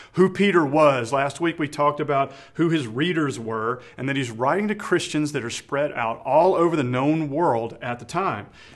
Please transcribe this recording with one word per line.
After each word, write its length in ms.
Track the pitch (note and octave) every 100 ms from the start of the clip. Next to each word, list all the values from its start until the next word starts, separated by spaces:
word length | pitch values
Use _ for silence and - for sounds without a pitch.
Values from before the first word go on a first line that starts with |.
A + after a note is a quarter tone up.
| -
who 160 | - F#3
Peter 380 | F3+ G3+ F3 C#3+
was. 480 | D#3 D3+ C3+ A2+
Last 260 | C3+ C#3 -
week 180 | E3+ E3
we 80 | D3
talked 320 | D3 D3 D3
about 320 | D3 C#3 C#3 - - -
who 120 | E3
his 180 | D#3+ A#2
readers 540 | A2+ F3 E3 D3 A#2+
were, 400 | A2+ A2 A2 A#2+ - -
and 100 | C3
that 100 | C#3
he's 140 | B2
writing 380 | A2+ C3 F3 G#3
to 60 |
Christians 580 | G#3 - F3 - D#3 D3
that 140 | C#3+ A#2
are 20 |
spread 440 | - - C#3 D3
out 280 | B2+ A2+ A#2 C3+
all 280 | C#3+ F#3
over 220 | D#3+ E3+ D#3+
the 80 |
known 460 | B2 B2+ C#3 D#3+ D3
world 480 | C#3 E3+ A#2 A2+ -
at 200 | C3 A#2
the 40 |
time. 440 | A2+ - F#3+ G#2+ G2 - -